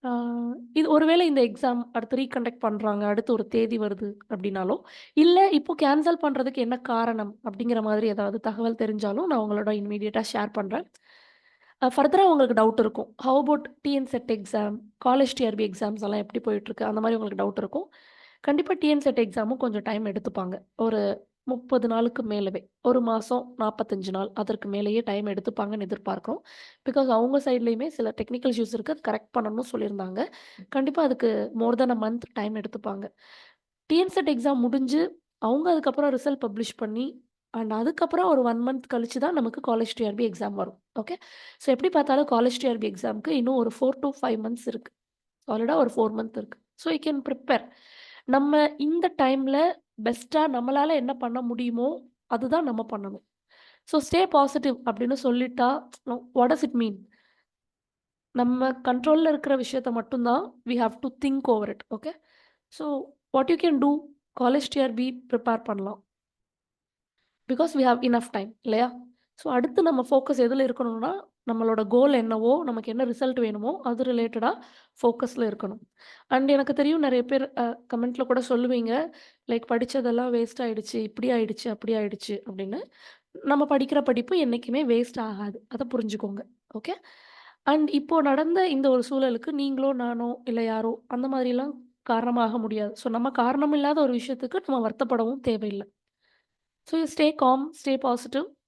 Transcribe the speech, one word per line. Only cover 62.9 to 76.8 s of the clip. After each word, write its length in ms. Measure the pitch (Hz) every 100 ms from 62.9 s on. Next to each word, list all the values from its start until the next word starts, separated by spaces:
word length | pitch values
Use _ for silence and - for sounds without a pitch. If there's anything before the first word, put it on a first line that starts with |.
| 277 - _ _ 269
what 40 |
you 140 | 269 339
can 220 | 349 285
do, 220 | 285 294 - _ _ -
காலேஜ் 280 | 247 277 277
டி 120 | 285
ஆர் 120 | 262
பி 320 | 226 254 247 -
ப்ரிப்பேர் 300 | 240 240 226
பண்ணலாம். 420 | 226 202 196 208 _ _ _ _ _ _ _ _ _ _ _ _ _ _ _
Because 200 | 254 330
we 80 | 302
have 220 | 254 240
enough 260 | 247 240 233
time, 260 | 214 202 -
இல்லையா? 340 | 254 214 247 240 - _ _ _
So, 180 | -
அடுத்து 280 | 247 247 254
நம்ம 200 | 330 269 254
ஃபோக்கஸ் 240 | 277 262
எதுல 360 | 269 240 269 269
இருக்கணும்னா, 600 | 240 240 226 247 392 - _ -
நம்மளோட 360 | 226 226 220 214
கோல் 260 | 240 277
என்னவோ, 500 | 269 226 220 226 285
நமக்கு 260 | 311 226 220
என்ன 160 | 226 254
ரிசல்ட் 340 | 233 262 254
வேணுமோ, 400 | 226 208 220 320
அது 200 | 262 233
ரிலேட்டடா 580 | 254 240 226 226 226 427 - - _ _
ஃபோக்கஸ்ல 500 | 240 240 247 254 226
இருக்கணும். 280 | 214 196 220 - _ - - _
And 220 | 262 269
எனக்கு 220 | 285 269
தெரியும் 260 | 285